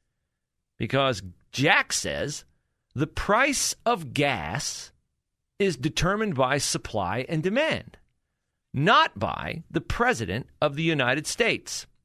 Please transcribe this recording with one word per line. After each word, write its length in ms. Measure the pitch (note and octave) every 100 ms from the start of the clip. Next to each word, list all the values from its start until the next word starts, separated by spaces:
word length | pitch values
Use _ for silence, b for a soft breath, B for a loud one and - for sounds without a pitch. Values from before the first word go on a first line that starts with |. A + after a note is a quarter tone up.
| _ _ _ _ _ _ _ -
because 440 | A2+ C3+ C3+ G#2 F#2+ - _
Jack 420 | - D3 C4+ -
says 520 | - E2+ C#2+ A#2 D3+ - _ _ _ _
the 120 | B2 D3
price 680 | - - G#3+ C#4+ C4+ - -
of 280 | A#3 A#3 C#3+
gas 800 | A2+ C#3+ A2+ D2+ A2+ - - - _ _ _ _ _ _ -
is 180 | G3 C#3
determined 580 | C#3+ - F3 G#3 A3
by 240 | B2+ B2+ C#3+
supply 680 | - - - G#2+ F2+ A2 -
and 140 | D#3
demand, 540 | F3+ A#3 D#4 A2+ - - _ _ _ _ _ _ _
not 460 | A#2+ E3 C4+ - G3+
by 440 | F#2 - - - -
the 100 | D#3
president 680 | - - A#3+ D#3+ G2 G2+ - -
of 160 | D3+ C#3
the 60 |
United 440 | E3 D3+ B2 C#3 D3+
States. 600 | - A3+ B2+ - - - _